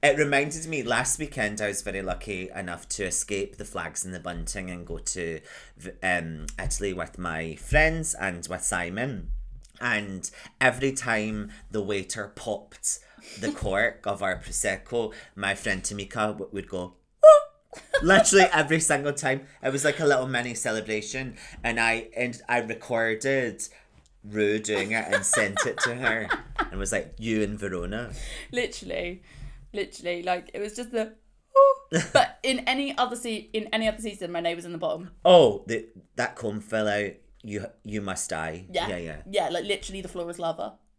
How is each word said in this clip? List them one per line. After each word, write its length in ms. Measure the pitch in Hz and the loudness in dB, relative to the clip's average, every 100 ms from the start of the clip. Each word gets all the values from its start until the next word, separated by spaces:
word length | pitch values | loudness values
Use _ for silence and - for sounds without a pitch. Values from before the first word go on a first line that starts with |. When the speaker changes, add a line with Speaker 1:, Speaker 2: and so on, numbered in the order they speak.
Speaker 1:
It 140 | 147 139 | 4 4
reminded 480 | 147 139 143 156 160 | 4 2 0 -6 -6
me, 160 | 156 | -6
last 380 | 117 117 127 - | 0 0 0 -2
weekend 420 | 151 - 107 107 | -4 -4 -4 -2
I 60 | 104 | -4
was 160 | 98 | -4
very 180 | - 95 | -6 -6
lucky 480 | 95 92 - 95 92 | -4 -6 -6 -8 -8
enough 400 | - 90 87 - | -10 -10 -10 -8
to 140 | - 95 | -6 -4
escape 520 | - - 104 98 - | -4 -2 -4 -4 -8
the 80 | 101 | -10
flags 380 | 90 82 - | -8 -8 -8
and 80 | 92 90 | -8 -8
the 40 | |
bunting 520 | 87 87 82 101 92 | -8 -6 -6 -6 -8
and 120 | 87 | -10
go 140 | 85 80 | -10 -8
to 420 | - 92 85 80 - - - - | -8 -6 -6 -6 -12 -20 -20 -16
v-, 140 | 92 - | -16 -4
um, 460 | 92 90 82 78 76 - | 0 0 -2 -8 -4 -2
Italy 340 | 92 - 101 | -2 -2 -2
with 280 | 90 80 - | -4 -6 -6
my 340 | 90 80 82 - | -4 -4 -4 -8
friends 580 | - 147 156 165 156 - | 2 4 4 2 -4 -4
and 320 | 95 87 85 | -4 -6 -8
with 140 | 90 | -6
Simon. 680 | - 90 87 98 131 107 82 - - - - - | -2 -2 -4 -4 -4 -6 -6 -6 -6 -14 -20 -8
And 480 | 123 107 101 95 - - - _ | -2 -2 -2 -8 -10 -14 -20 _
every 320 | 131 123 135 | 2 4 -2
time 580 | 135 123 113 107 107 104 - - | -2 -2 -2 -2 -6 -8 -14 -8
the 140 | 107 | -6
waiter 460 | 98 101 95 113 104 - | -2 -4 -4 -8 -10 -10
popped 600 | - 208 - - - - - - - 101 | -6 -6 -8 -8 -6 -6 -10 -20 -20 -6
the 120 | - | -6
Speaker 2:
<laughs> 40 | 294 | -4
Speaker 1:
cork 440 | 104 95 113 - 104 | -2 2 0 0 -6
of 160 | 98 | -2
our 140 | 98 90 | -2 -4
Prosecco, 760 | - - 110 95 - 120 110 - - - | -4 -2 -2 -2 -4 -4 -4 -6 -18 -4
my 180 | 98 | -2
friend 300 | 98 110 95 | -2 -2 -4
Tamika 460 | - 101 98 113 107 | -4 -8 -8 -2 -2
w-, 200 | 104 95 | -2 -8
would 160 | 98 - | -8 -6
go, 280 | 92 90 - _ _ | -6 -8 -12 _ _
"Woo!" 560 | 622 605 - _ _ - - - | 12 12 8 _ _ -20 -4 0
Literally 440 | 165 196 - 190 185 | 6 8 8 8 8
every 280 | 160 147 160 | 6 4 2
single 340 | 160 143 143 | 2 2 0
time. 320 | 143 131 135 - - | -2 -2 -2 -4 -6
It 100 | 135 | -2
was 140 | 139 147 | 0 0
like 140 | 143 | 2
a 60 | 151 | 4
little 220 | 131 127 | 4 2
mini 280 | 123 120 113 | -2 -2 -4
celebration. 800 | 120 110 107 107 104 131 131 113 - - | -2 -2 -2 -4 -4 -8 -8 -12 -18 -6
And 160 | 117 117 | -4 2
I, 280 | 113 113 117 - | 2 2 -2 -4
and 240 | 123 120 - | -4 -4 -2
I 120 | 120 | 0
recorded 1000 | 110 113 - 117 113 110 135 135 123 - - - _ - _ _ | 0 -8 -2 0 0 0 0 0 -2 -6 -12 -14 _ -20 _ _
Ru 340 | 104 104 104 107 | -8 2 2 2
doing 360 | 107 101 98 | 0 -2 0
it 120 | 110 80 | -2 0
and 100 | - | 0
sent 400 | 190 - 98 98 571 | 2 2 2 0 -2
it 100 | - | 0
to 120 | - | -2
her. 340 | 123 - 110 104 | 0 0 -2 -2
Speaker 2:
<laughs> 380 | - - - - | -6 -6 -6 -6
Speaker 1:
And 80 | 95 | -4
was 120 | 98 | -2
like, 220 | 104 - - | -2 -4 -8
"You 240 | 110 110 | -2 0
in 120 | 101 104 | 0 -2
Verona." 580 | 98 90 87 107 120 - - - - | -4 -4 -4 -6 -8 -10 -10 -12 -8
Speaker 2:
Literally. 680 | 247 240 - 185 170 175 180 - - - - - | -4 -4 -6 -8 -6 -6 -10 -16 -18 -16 -16 -12
Literally. 480 | 202 - - 175 175 | -8 -8 -8 -8 -6
Like, 300 | 180 180 180 | -2 -4 -4
it 60 | - | -8
was 160 | 208 208 | -8 -8
just 160 | 233 | -6
the, 220 | 233 220 220 _ _ _ 539 | -4 -4 -8 _ _ _ 6
"Woo!" 440 | 554 539 - 165 - | 8 6 0 0 4
Speaker 1:
<laughs> 60 | |
Speaker 2:
But 260 | 277 - - | 4 4 0
in 160 | 262 254 | -2 0
any 380 | 247 262 277 269 | 0 0 -2 0
other 180 | 247 240 | -2 -2
se-, 340 | 240 220 - | -6 -6 -4
in 160 | 220 214 | -6 -2
any 160 | 220 220 | 0 0
other 140 | 214 | -2
season, 280 | 220 196 175 | -8 -8 -6
my 80 | 170 | -2
name 160 | 170 170 | -2 -4
was 80 | 170 | -8
in 80 | |
the 40 | 170 | -4
bottom. 340 | 170 160 180 - | -4 -4 -8 2
Speaker 1:
Oh, 400 | 180 180 127 101 - | 10 12 12 6 -4
the, 220 | 113 - - - - | -6 -6 -20 -14 -4
that 180 | 120 - | -4 -2
comb 240 | 117 107 | -4 -4
fell 300 | 104 110 107 | -2 0 2
out. 220 | 104 101 - _ - | 2 -2 -6 _ -20
You, 260 | 110 101 113 - 107 | -8 -8 -8 -14 -6
you 160 | 104 | -6
must 280 | 101 92 - | -4 -6 -4
die. 360 | 82 80 82 95 | -4 -6 -8 -6
Speaker 2:
Yeah. 200 | 170 165 | -4 -4
Speaker 1:
Yeah, 80 | 90 | -6
yeah. 180 | 85 76 185 | -6 -10 -4
Speaker 2:
Yeah, 180 | 196 156 | -2 0
like, 140 | 175 | -2
literally 380 | 202 196 - 190 | -2 -4 -4 -10
the 80 | 180 | -10
floor 200 | 185 170 | -8 -10
is 100 | 175 | -4
lava. 340 | 165 165 - - _ | -4 -4 -8 -10 _